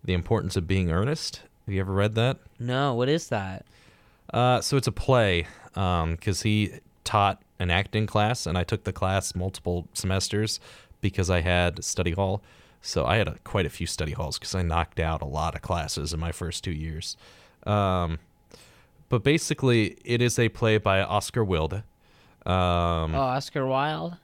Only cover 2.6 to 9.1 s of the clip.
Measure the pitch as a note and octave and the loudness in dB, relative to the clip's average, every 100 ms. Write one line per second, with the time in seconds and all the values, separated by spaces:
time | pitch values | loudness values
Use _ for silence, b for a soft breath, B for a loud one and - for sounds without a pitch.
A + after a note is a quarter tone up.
2.6 | A#2+ B2+ C#3 A#2+ B2+ E3 - A2 F#2+ F#2+ | -4 0 0 0 0 0 0 -4 -4 -10
3.6 | - b b b b b - - B2 B2 | -16 b b b b b -4 2 4 2
4.6 | - C#3 B2 - - B2+ G#2 F2 D#2 B | 2 0 0 -2 2 4 4 2 -2 B
5.6 | B - F#2+ F2 D#2+ E2+ - F#2+ A2 G#2+ | B -2 0 2 0 -2 -2 -2 2 2
6.6 | G#2 - _ _ - G#2+ G2+ F#2 _ _ | 0 -4 _ _ 0 2 2 0 _ _
7.6 | F2+ F2 G2 G#2+ G#2+ G#2+ G#2+ B2 - F2+ | 0 2 0 -2 0 2 2 0 -2 -2
8.6 | F2 G#2+ - - F#2+ | 0 -2 -4 -2 2